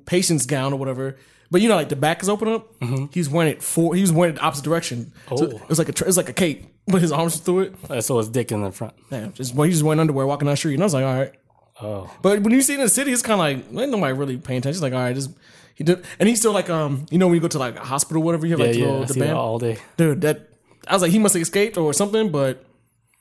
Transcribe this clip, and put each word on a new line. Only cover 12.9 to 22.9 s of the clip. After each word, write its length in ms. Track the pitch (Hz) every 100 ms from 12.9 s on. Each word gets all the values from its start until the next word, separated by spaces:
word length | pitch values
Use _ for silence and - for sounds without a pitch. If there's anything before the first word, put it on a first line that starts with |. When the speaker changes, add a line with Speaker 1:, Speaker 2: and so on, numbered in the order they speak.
| 247 277
Speaker 1:
it's 100 | 247
kinda 160 | 220 208
like, 200 | 156 131 - -
ain't 140 | 277
nobody 220 | 220 143
really 240 | 131 139 127
paying 200 | - 127
attention. 200 | 135 180
It's 40 |
like, 120 | 139
"All 60 | 127
right, 120 | 123
just," 160 | 131 139 - - - -
he 80 | -
did, 220 | 156 175 - -
and 100 | 202
he's 100 | 240
still 140 | 226
like, 160 | 208 175
um, 360 | 165 147 135 156
you 60 | 165
know, 100 | 185
when 80 |
you 60 | 170
go 80 | 165
to, 100 | 147
like, 160 | 123
a 60 | -
hospital 420 | 123 139 - 160
or 20 |
whatever, 200 | 165 170 165
you 60 |
have, 60 | 165
Speaker 2:
Yeah, 40 | 120
Speaker 1:
like, 60 |
the 40 | 117
Speaker 2:
yeah, 60 |
Speaker 1:
little, 180 | 139 135
Speaker 2:
I 20 | 131
Speaker 1:
the 60 |
Speaker 2:
see 60 | 127
that 60 |
Speaker 1:
band. 120 | 143 156
Speaker 2:
all 220 | 120 117
day. 180 | 120 110 - -
Speaker 1:
Dude, 240 | 160 135
that, 260 | 147 151 - _ _ _ -
I 60 |
was 80 | 185
like, 100 | 175
"He 80 | 214
must 140 | 208
have 80 | 175
escaped 360 | 165 196 220 196
or 140 | 151
something," 400 | 143 202 220 214
but, 320 | 147 135 127 _ _ _